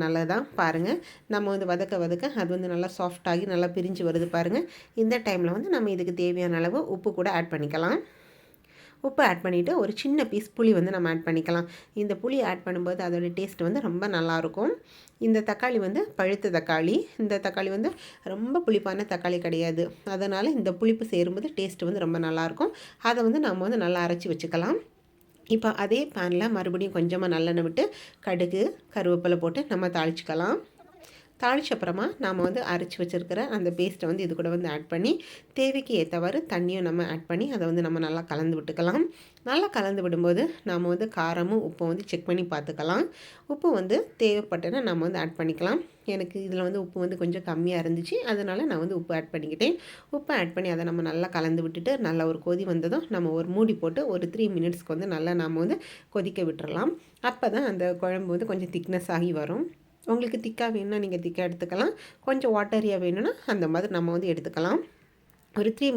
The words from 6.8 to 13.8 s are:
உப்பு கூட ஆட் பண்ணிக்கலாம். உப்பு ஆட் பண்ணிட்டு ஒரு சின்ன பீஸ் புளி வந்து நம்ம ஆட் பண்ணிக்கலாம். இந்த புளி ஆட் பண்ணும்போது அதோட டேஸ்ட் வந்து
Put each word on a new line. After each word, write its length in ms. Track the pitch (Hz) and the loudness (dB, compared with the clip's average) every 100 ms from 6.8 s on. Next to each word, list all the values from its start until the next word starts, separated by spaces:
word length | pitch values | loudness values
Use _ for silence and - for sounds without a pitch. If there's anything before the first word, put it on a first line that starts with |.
| - | -2
உப்பு 180 | 185 208 180 | -2 -2 0
கூட 120 | 185 175 | 2 2
ஆட் 100 | 170 | 0
பண்ணிக்கலாம். 440 | 156 147 160 175 330 - - - - - _ _ - - - 269 | -2 -2 0 2 0 -4 -16 -20 -20 -20 _ _ -20 -20 -6 -2
உப்பு 160 | 269 240 | 4 4
ஆட் 140 | 175 185 | 4 2
பண்ணிட்டு 260 | 175 175 349 | 2 4 2
ஒரு 100 | 208 214 | 2 0
சின்ன 260 | 277 294 226 | 2 2 2
பீஸ் 200 | 208 214 - | -2 -4 4
புளி 160 | 226 185 | 6 6
வந்து 160 | 180 190 | 4 2
நம்ம 180 | 170 | 2
ஆட் 100 | 165 165 | 0 2
பண்ணிக்கலாம். 420 | 165 165 170 175 - - 208 | 0 2 0 0 -10 -10 -4
இந்த 100 | 208 196 | -2 -2
புளி 140 | 247 269 208 | 0 2 0
ஆட் 140 | 180 180 | -2 -4
பண்ணும்போது 340 | 180 180 180 175 | -2 -2 -2 0
அதோட 240 | 175 175 175 | 0 0 -2
டேஸ்ட் 260 | 196 - 170 | -6 -2 0
வந்து 180 | 269 | 0